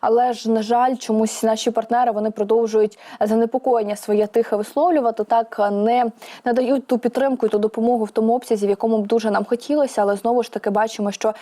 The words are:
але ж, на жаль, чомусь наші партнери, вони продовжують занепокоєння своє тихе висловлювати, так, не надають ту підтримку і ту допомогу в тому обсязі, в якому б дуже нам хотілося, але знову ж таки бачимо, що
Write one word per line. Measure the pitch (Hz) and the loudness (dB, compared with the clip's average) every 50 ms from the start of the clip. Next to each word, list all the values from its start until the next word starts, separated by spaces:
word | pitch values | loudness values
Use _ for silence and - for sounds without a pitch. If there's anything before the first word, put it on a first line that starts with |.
але | - 214 226 240 247 254 233 | 0 2 2 2 2 2 -2
ж, | 220 - 226 | -2 -2 -2
на | 226 220 | 0 0
жаль, | 214 214 240 240 254 254 262 | 0 0 2 2 2 2 0
чомусь | 233 - - 214 220 220 214 - - 233 | -2 -4 -2 0 0 0 -2 -2 -2 0
наші | 226 220 220 - 240 | 0 0 0 -2 -2
партнери, | 226 226 220 - 233 240 247 240 | -2 -2 -2 0 0 2 2 0
вони | 208 208 214 220 | 0 -2 -4 -4
продовжують | 208 - 208 202 220 233 233 214 214 214 214 214 - - - - - - | -4 -4 0 2 2 2 2 2 2 2 2 2 -2 -8 -20 -16 -6 -4
занепокоєння | - 208 220 226 233 226 - 254 - 254 247 233 214 208 208 | 0 0 2 2 2 0 -2 -2 0 0 0 0 0 -2 -6
своє | 208 - - 208 208 214 | -6 -2 0 0 2 0
тихе | 208 - 233 226 - 220 | 2 2 0 0 2 -2
висловлювати, | 202 208 - - 277 311 359 339 294 240 233 220 - 208 | -4 -4 -2 0 2 2 4 2 2 2 0 0 -2 -2
так, | - 233 233 226 226 - - 202 202 | 0 0 0 0 0 -2 -2 0 0
не | 202 202 208 226 240 247 240 226 226 - - - - - - | 0 2 2 2 2 2 0 -2 -4 -8 -16 -20 -20 -6 -4
надають | 247 233 247 254 233 277 262 - | 0 0 0 2 2 0 0 0
ту | - 254 | -2 -2
підтримку | 226 - 233 - 247 269 277 254 - 226 | 0 0 -2 0 0 0 0 0 0 0
і | 214 | 0
ту | - | 0
допомогу | 208 214 214 - 226 220 240 247 226 214 | 0 0 -2 -2 -2 0 0 0 0 -2
в | 208 | -2
тому | - 220 220 220 233 | -2 0 0 2 0
обсязі, | 254 - - 233 202 202 | 0 -2 -2 -2 0 0
в | 202 | 0
якому | 196 - 226 226 226 | 0 0 0 0 0
б | 214 202 | 0 0
дуже | 208 233 233 214 220 | 0 0 0 0 0
нам | 202 196 202 | -2 -2 -2
хотілося, | - 240 233 - - 294 302 277 262 - 214 | -2 -4 -4 -2 -2 0 0 0 0 0 0
але | 202 202 202 | 0 0 0
знову | 196 - 233 247 247 226 | 0 -2 0 0 0 -2
ж | - | -2
таки | - 208 - 208 | -6 -6 -4 -2
бачимо, | 202 214 220 220 - - 208 202 | 0 0 -2 -2 -2 -4 -4 -4
що | 190 - - 214 214 - | -4 -2 -2 -2 -2 -4